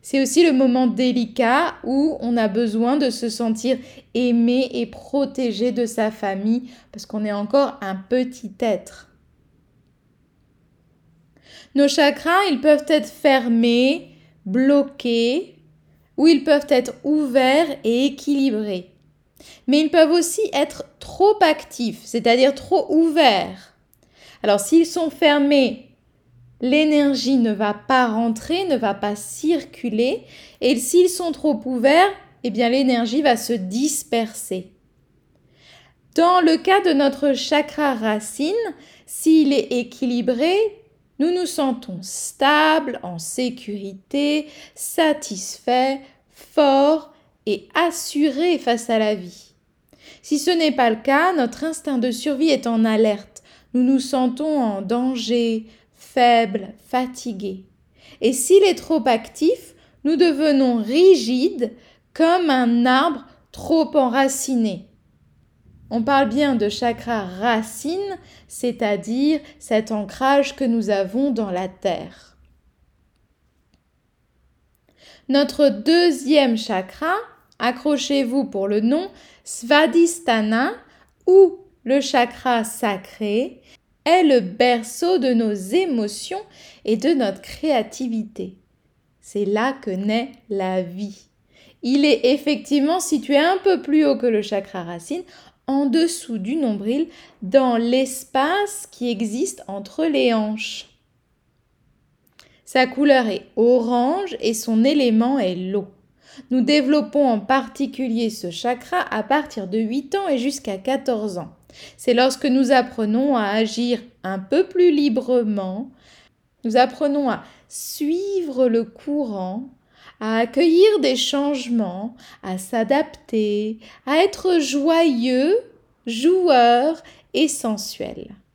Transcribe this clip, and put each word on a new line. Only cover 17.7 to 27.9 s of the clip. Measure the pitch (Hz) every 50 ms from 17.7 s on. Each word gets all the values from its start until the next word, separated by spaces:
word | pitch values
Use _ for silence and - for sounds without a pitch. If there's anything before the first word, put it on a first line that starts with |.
| 277 - -
et | 220 233 240 269
équilibrés. | 285 277 - - 294 285 277 269 269 214 214 214 208 190 180 180 - _ _ _ _ _ _ _ _ _ _ - - - _ _
Mais | - 269 294
ils | 311 294
peuvent | 349 339 320 294
aussi | 330 349 320 - - - 440 -
être | - 277 302 302 - - - _ _
trop | _ - - - - 381 415 427 415
actifs, | 381 320 302 - - - - - 247 220 - - -
c'est-à-dire | - - 240 - 233 233 247 262 285 277
trop | - - - 359 349 - -
ouverts. | - 320 330 330 294 330 302 254 208 185 170 180 190 190 - - _ _ _ _ _ _ _ _ _ _ - - - _
Alors, | - 208 202 202
s'ils | 202 - 311 330 330
sont | 330 - 359 330 311
fermés, | - - 339 302 294 294 285 285 294 277 262 214 - - - _ _ _ _ _ _ _ _ _ _ _ _ _ _ _
l'énergie | - 254 269 302 311 302 302 294 285 285 277 262 233 240 277
ne | 254 226 226
va | 208 190 214 208 208
pas | 208 - -